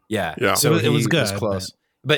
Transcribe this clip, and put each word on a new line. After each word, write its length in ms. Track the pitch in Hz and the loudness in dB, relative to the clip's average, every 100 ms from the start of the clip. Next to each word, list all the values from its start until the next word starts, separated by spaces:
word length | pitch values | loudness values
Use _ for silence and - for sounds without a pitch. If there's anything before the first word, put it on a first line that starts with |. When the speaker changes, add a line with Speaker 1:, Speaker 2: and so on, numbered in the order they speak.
| - | -6
Speaker 1:
Yeah. 260 | 104 85 76 | -4 -4 -2
Speaker 2:
Yeah. 160 | 98 | 0
Speaker 1:
So 160 | 95 - | 2 2
Speaker 3:
It 40 | |
was, 100 | - | 2
it 40 | 113 | 2
was 120 | - | 2
Speaker 1:
he 40 | - | 2
Speaker 3:
good, 120 | 165 | 0
Speaker 1:
was 100 | 107 | 0
close. 380 | 98 107 95 - | -2 -2 -2 -6
Speaker 3:
but 60 | - _ _ 131 | -14 _ _ -2